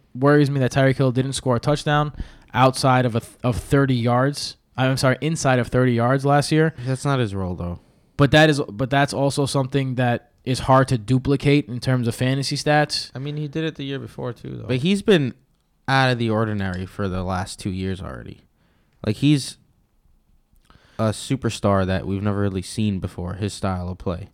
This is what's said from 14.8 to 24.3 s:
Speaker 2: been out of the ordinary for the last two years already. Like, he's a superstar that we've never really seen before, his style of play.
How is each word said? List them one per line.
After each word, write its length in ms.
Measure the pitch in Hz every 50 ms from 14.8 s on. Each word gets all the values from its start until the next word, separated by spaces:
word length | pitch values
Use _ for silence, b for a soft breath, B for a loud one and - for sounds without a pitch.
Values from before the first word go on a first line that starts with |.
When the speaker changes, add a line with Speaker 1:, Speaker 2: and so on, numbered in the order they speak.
| 135 180 202 196
Speaker 2:
been 320 | - - 202 165 139 120 - - _ _ _ _ _ _ _ _ _
out 240 | - 135 135 131 127
of 80 | 123 117
the 100 | 117 113
ordinary 560 | 107 107 113 107 107 101 98 95 90 90 95
for 240 | 90 - - 101 95
the 140 | 90 92 90
last 360 | 90 92 90 92 - - -
two 120 | - 104
years 280 | 92 95 92 95 95 90
already. 440 | 87 71 64 58 57 - - - _ _ _ _ _ _ _ _ _ _ _ _ -
Like, 120 | 107 107
he's 400 | - 135 143 151 135 123 - - - _ _ _ _ _ _ _ _ _ _ _ _ _ _ _ _ _ _ _ _ _ b b b b b b b
a 60 | 113 110
superstar 760 | 104 - - - 139 131 - 117 - - - 104 101 98 95
that 180 | 92 95 92 -
we've 160 | - 98 95
never 180 | 104 107 98 101
really 200 | 101 101 92 95
seen 380 | 87 - - - 110 107 98 92
before, 340 | 87 95 - - 87 90 90
his 200 | 92 107 98 -
style 340 | - - 95 92 90 90 90
of 80 | 92
play. 320 | - - 98 87 90 98 -